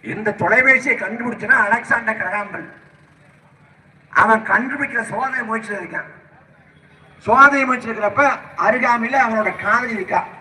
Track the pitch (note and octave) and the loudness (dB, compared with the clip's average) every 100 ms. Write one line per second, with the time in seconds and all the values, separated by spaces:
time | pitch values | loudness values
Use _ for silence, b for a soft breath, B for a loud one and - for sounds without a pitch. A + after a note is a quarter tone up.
0 | - - G#3+ G3+ - A3+ C4 C4 C4+ A#3 | -10 -6 -4 -2 0 2 4 2 2 -4
1 | A3 A#3 A#3+ A3 G#3 - G3+ G3+ - F#3+ | -4 -6 -8 -8 0 2 4 0 0 -2
2 | A3 A3 - G#3 G3+ E3+ - - - _ | -2 -4 -4 -6 -8 -12 -14 -20 -20 _
3 | _ _ - _ _ _ _ _ _ _ | _ _ -20 _ _ _ _ _ _ _
4 | _ - G#3 A3 - A#3+ C4 C#4+ C#4 A#3+ | _ 2 4 4 2 0 0 -6 -4 -4
5 | A3 A3 C4 B3 A3 G#3+ G#3+ G3+ E3+ E3+ | -4 -4 -4 -4 -6 -6 -6 -10 -8 -12
6 | - - - - _ _ _ _ _ - | -12 -20 -20 -20 _ _ _ _ _ -20
7 | - - - A#3+ C#4+ C#4+ C4 B3 A3+ G#3+ | -20 -12 2 8 8 8 0 -2 -4 -4
8 | G#3 G3+ C#4 - - - F#3 B3 A#3+ A#3+ | -2 2 2 0 -8 -2 0 2 0 0
9 | A3+ C#4 A#3+ A3 F#3 - G3 A3+ A#3+ A3 | 0 0 0 0 -2 -4 0 0 0 -6
10 | F#3 - - - | -2 -4 -4 -16